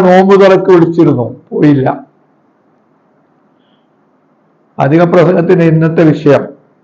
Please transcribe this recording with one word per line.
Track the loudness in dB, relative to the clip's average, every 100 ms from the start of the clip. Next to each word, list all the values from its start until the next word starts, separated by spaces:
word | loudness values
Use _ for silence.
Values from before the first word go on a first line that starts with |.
| 4
നോമ്പ് | 2 2 2
തുറക്ക് | 2 2 2 0
വിളിച്ചിരുന്നു, | 0 0 0 -2 -6 -12 -12
പോയില്ല. | -2 0 0 -4 -8 -14 _ _ _ _ _ _ _ _ _ _ _ _ _ _ _ _ _ _ _ _ _ _ _ _ _ _ -6
അധിക | -2 0 0
പ്രസംഗത്തിന്റെ | 0 0 0 0 0 0
ഇന്നത്തെ | 0 -2 0 -2
വിഷയം | 0 0 -2 -4 -18 _ _